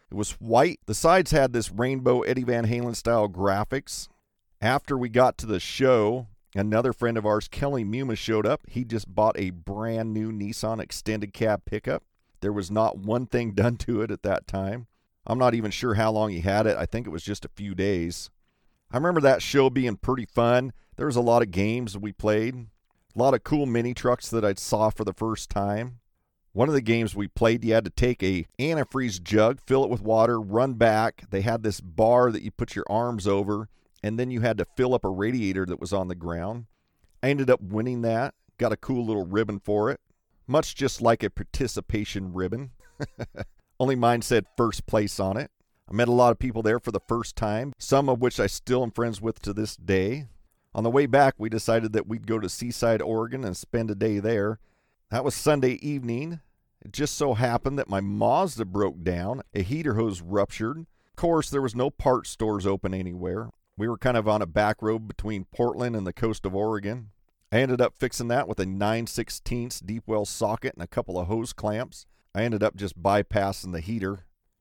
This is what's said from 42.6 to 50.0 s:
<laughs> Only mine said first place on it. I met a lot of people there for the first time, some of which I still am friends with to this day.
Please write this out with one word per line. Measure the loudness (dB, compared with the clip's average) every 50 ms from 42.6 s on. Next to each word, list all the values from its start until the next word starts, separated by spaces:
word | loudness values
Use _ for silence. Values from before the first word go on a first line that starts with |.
| -8 -12 -16 -20 -20 -20 _ -10
<laughs> | -10 -10 -10 -14 -14 -12 -10 -12 -12 -14 _ _ _ _ _ _
Only | 0 2 2
mine | 4 4 4 4 2
said | 2 2 2 2 2 0 _
first | 0 0 0 0 -4 -6
place | 0 0 0 0 0 -2 -2
on | -2 -2 -2
it. | -4 -6 -10 _ _ _ _ _ _ _ -4
I | 0
met | 2 2
a | 4 6
lot | 6 6 6
of | 6 4
people | -2 -4 -4 0
there | 2 2 2 2
for | 0 -4
the | -4 -4 -2
first | -2 -2 -2 -2 -6 -6
time, | -4 -2 -2 -2 -2 -4 -6 -10
some | -12 -2 2 2 4 4 2
of | 2 2
which | 2 0 2 2
I | 0
still | 0 -2 -6 -4 0 0 0 0
am | -2
friends | -2 -2 -2 -2 -4 -4
with | -6 -6 -6 -4
to | -8 -6 -4
this | -4 -4 -6 -8
day. | -8 -2 0 2 2